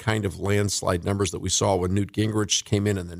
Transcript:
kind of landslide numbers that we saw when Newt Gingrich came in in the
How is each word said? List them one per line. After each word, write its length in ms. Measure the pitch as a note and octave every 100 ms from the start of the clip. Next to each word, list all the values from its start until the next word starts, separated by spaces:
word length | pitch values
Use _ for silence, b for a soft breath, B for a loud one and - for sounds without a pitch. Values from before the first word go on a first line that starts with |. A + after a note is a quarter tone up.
| -
kind 140 | A2
of 160 | G2+ E2+
landslide 640 | F#2 G2+ G2+ - F#2 F2+
numbers 260 | F2+ G2 G2
that 80 | F#2
we 120 | F#2+
saw 260 | - G#2 F#2+
when 180 | F2+
Newt 180 | G2 G2
Gingrich 520 | - A2 G#2+ G#2 -
came 220 | - G#2 G#2
in 80 | G2
in 80 |
the 100 | F2